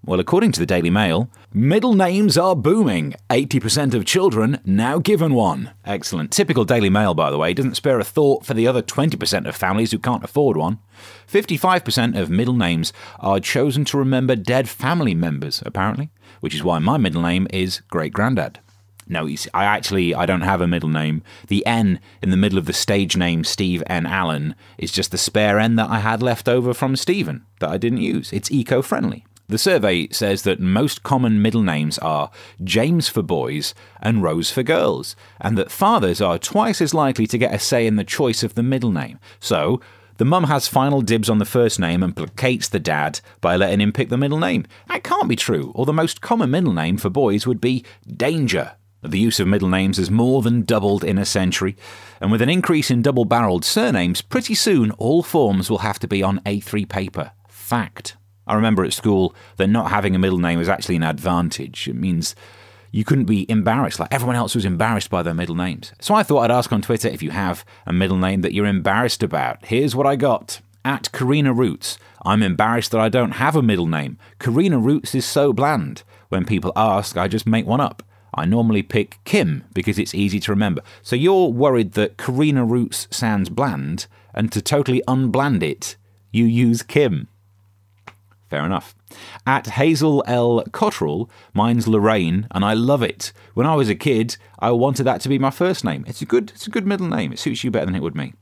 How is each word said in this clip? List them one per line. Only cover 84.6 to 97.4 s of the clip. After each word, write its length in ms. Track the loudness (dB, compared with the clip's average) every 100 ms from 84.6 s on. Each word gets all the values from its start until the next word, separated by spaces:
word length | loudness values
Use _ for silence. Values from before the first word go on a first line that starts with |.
totally 400 | 0 0 2 0 0
unbland 560 | 0 2 0 0 0
it, 320 | -2 -4 -12 -14 _ _ _
you 140 | 2
use 400 | 2 4 2 2
Kim. 420 | 0 2 2 0 -6 _ _ _ _ _ _ _ -20 _ _ _ _
Fair 160 | -4
enough. 300 | -2 -4 -6 -20 _ -20 -20 -8
At 220 | -2 -2 -2
Hazel 560 | 0 2 2 2 2
L 380 | 0 0 2 0 -2
Cottrell, 580 | -2 -2 0 -4 -4 -6 -12 -8
"Mine's 360 | 0 2 2 2
Lorraine, 580 | 4 4 2 2 0 -2
and 120 | -2
I 100 | 0
love 280 | 2 2 2
it. 300 | 0 -4 -12 -14 -10
When 120 | -2 0
I 80 |
was 140 | 2 0
a 80 | 0
kid, 400 | 0 0 0 -6 -16 -4
I 100 | 0
wanted 320 | 2 2 2
that 180 | 0 -2
to 60 | -2
be 80 | 0
my 140 | 0
first 340 | 0 -2 0
name. 200 | -4 -6 -10
It's 160 | -12
a 40 | 0
good, 260 | 0 0
it's 140 | -12 -6
a 20 |
good 160 | -4 -2
middle 220 | -2 -2
name. 240 | -4 -4
It 80 | -6